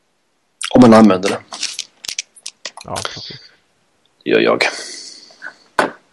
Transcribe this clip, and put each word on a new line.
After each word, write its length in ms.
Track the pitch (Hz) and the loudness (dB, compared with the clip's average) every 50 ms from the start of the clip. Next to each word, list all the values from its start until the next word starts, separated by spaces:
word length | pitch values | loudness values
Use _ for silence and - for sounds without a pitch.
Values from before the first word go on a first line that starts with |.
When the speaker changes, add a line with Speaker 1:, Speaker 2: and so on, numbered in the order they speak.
| _ _ _ _ _ _ _ _ _ _ _ _ - - - | _ _ _ _ _ _ _ _ _ _ _ _ -12 -2 4
Speaker 1:
Om 60 | 127 | 6
man 140 | 127 117 110 | 6 8 8
använder 340 | 110 113 104 95 92 92 101 | 8 8 6 4 2 0 -4
det. 100 | 107 - - _ - - - - - - - - _ _ _ - - - - _ _ - _ - - _ _ - - - - | -4 -6 -10 _ -12 -10 -10 -10 -10 -12 -14 -16 _ _ _ -12 -12 -12 -12 _ _ -20 _ -18 -18 _ _ -18 -18 -16 -14
Speaker 2:
Ja, 120 | - 92 95 - - - | -10 -10 -8 -8 -8 -10
precis. 220 | 98 - - - - - _ _ _ _ _ _ _ _ _ _ _ _ _ _ _ | -12 -14 -14 -16 -18 -18 _ _ _ _ _ _ _ _ _ _ _ _ _ _ _
Speaker 1:
Det 80 | _ 64 | _ 0
gör 100 | 62 55 | 0 2
jag. 220 | 57 57 57 - - - - - - - - - - - - - - - - _ - - - _ _ _ _ - - - - - _ _ | 2 2 0 0 -2 -4 -6 -8 -14 -14 -16 -16 -18 -20 -20 -20 -20 -20 -20 _ -20 -20 -20 _ _ _ _ -4 -4 -4 -6 -14 _ _